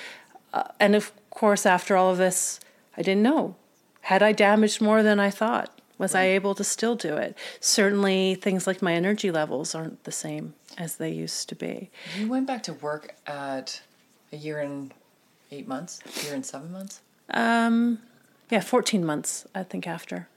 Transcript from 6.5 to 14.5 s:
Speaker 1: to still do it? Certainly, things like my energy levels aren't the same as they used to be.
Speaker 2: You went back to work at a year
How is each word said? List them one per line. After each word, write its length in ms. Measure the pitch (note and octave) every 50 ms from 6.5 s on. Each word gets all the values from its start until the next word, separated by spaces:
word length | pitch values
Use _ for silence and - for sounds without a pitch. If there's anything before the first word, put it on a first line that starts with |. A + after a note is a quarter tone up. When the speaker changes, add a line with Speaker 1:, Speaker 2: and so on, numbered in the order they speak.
| G3
Speaker 1:
to 80 | G3 G3+
still 320 | - - - - A3+ A#3+
do 200 | A#3 - E3 D3+
it? 220 | - - - - - - - - -
Certainly, 720 | - - - - G3+ G3 G3+ G3+ G3+ G3 F#3+ F#3+ F#3+ F#3+ F#3+
things 320 | F#3 - G3+ F#3+ F#3 F3 F#3+
like 140 | F#3+ F#3
my 120 | G3+ F3 E3+
energy 380 | E3+ F3 G3 G#3 G#3 - G3
levels 420 | E3 D#3 D3+ D3+ - C3 D#3+ - -
aren't 300 | D#3+ D#3+ D#3+ D#3+ - -
the 80 | -
same 420 | - - - D#3 D3+ D3+ D#3 D#3+ D#3 _ _ - - -
as 200 | F3 D#3+ - -
they 140 | D#3+ D#3+
used 360 | D#3+ D#3+ E3 E3 - - - -
to 60 | -
be. 360 | - - - - - - F3+ _ - - F3 D#3+ F#3+
Speaker 2:
You 100 | G#3+ A3
went 200 | B3+ C4 C4+ C4+
back 160 | C4 A#3 -
to 100 | - D#3
work 420 | - - D3 D3+ D3+ D3+ - - _ -
at 540 | - D3 C#3+ C#3 C#3 C3+ C3 C3 - - - - _ _ _ _ _ _ _ _ - -
a 20 |
year 240 | D3+ D3 D#3